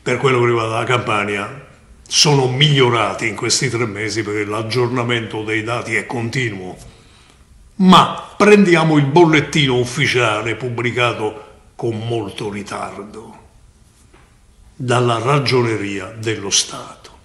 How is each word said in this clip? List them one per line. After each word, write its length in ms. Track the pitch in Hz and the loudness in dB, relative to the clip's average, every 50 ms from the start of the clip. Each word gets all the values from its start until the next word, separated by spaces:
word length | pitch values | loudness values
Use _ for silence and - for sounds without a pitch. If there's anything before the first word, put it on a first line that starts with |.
per 180 | _ - 123 120 | _ -4 -4 0
quello 200 | 131 135 131 123 | 2 2 2 4
che 60 | 120 | 2
riguarda 320 | 120 120 117 113 110 110 113 | 2 2 0 -2 -2 -2 -4
la 60 | 120 | -2
Campania, 800 | 113 127 123 101 110 110 104 101 104 104 101 101 110 127 139 - - - - _ _ - _ - | 0 -2 -2 0 0 -2 -2 -2 -2 -4 -6 -6 -8 -10 -16 -20 -20 -20 -20 _ _ -20 _ -14
sono 400 | - - - - 156 147 139 131 | -4 0 2 4 4 4 4 2
migliorati 800 | 127 127 131 147 156 143 135 127 120 117 117 107 98 95 - 123 | 0 2 2 2 2 4 4 4 4 4 2 0 0 -2 -4 -6
in 80 | 113 101 | -6 -6
questi 340 | 101 - 113 107 - 147 131 | -4 -4 -2 -2 -2 -2 -2
tre 180 | 120 117 123 | -2 -2 -4
mesi 360 | 110 98 101 110 107 98 110 107 | -4 -4 -6 -6 -6 -4 -4 -4
perché 220 | 98 104 107 104 | -4 -4 -4 -4
l'aggiornamento 960 | 101 104 110 113 113 110 127 123 117 120 127 120 120 120 117 110 104 - 110 107 | -4 -4 -6 -6 -4 -2 -2 -2 0 -2 -2 -2 -2 -2 -4 -4 -6 -8 -8 -6
dei 220 | 107 110 110 107 | -4 -4 -4 -4
dati 320 | 113 120 120 104 113 110 | -4 -6 -6 -6 -4 -4
è 100 | 104 95 | -4 -4
continuo. 720 | - - 117 113 117 117 139 127 113 101 95 92 90 85 - - - - - - - - - - _ - _ - _ - - - - _ | -4 -6 -6 -6 -4 -4 -4 -4 -4 -6 -8 -12 -12 -14 -16 -18 -20 -20 -20 -20 -20 -20 -20 -20 _ -20 _ -20 _ -20 -20 -20 -20 _
Ma 580 | - 196 185 185 160 131 - - - - - - | 2 4 8 8 8 6 6 0 -10 -12 -16 -2
prendiamo 600 | - 208 208 208 208 196 175 170 165 160 160 156 151 | 2 6 8 8 8 8 6 6 4 4 4 4 4
il 60 | 143 | 2
bollettino 760 | 135 143 175 175 160 156 151 143 - - 165 143 135 127 123 | 4 6 6 6 6 6 2 2 2 0 0 2 2 2 0
ufficiale 760 | 123 123 - - 139 117 - 123 123 110 107 107 110 117 110 | 0 -2 -2 -2 -2 0 2 2 2 2 0 0 -2 -4 -6
pubblicato 1160 | 110 127 123 117 113 120 120 110 123 123 120 110 - - - 135 - - - - - _ - _ | -6 -6 -8 -6 -4 -4 -4 0 0 0 0 0 -2 -4 -6 -6 -8 -18 -20 -20 -20 _ -20 _
con 320 | - - 117 110 107 110 | -8 -6 -6 -4 -4 -6
molto 420 | 117 117 117 107 95 - - 117 107 | -4 -4 -4 -6 -8 -10 -10 -10 -8
ritardo 880 | 101 104 98 98 110 101 98 98 92 98 101 104 104 110 113 113 - - - - _ - _ - _ _ _ _ _ _ _ - _ - - _ _ _ _ _ _ _ - - _ | -8 -10 -10 -10 -10 -10 -10 -10 -10 -14 -16 -16 -16 -18 -18 -20 -20 -20 -20 -20 _ -20 _ -20 _ _ _ _ _ _ _ -20 _ -20 -20 _ _ _ _ _ _ _ -20 -20 _
dalla 420 | _ 127 120 120 123 123 120 117 117 | _ -2 0 2 2 2 2 0 0
Ragioneria 960 | 110 123 143 147 131 117 127 127 120 117 110 104 101 101 101 98 92 95 113 | 0 2 0 2 2 2 0 2 2 0 -2 -4 -6 -6 -8 -8 -10 -10 -14
dello 340 | 113 110 113 110 98 98 98 | -8 -6 -6 -6 -6 -6 -2
Stato. 680 | 95 - - - - - - - - - - - - - _ | -2 -2 -2 -4 -10 -14 -14 -16 -18 -20 -20 -20 -20 -20 _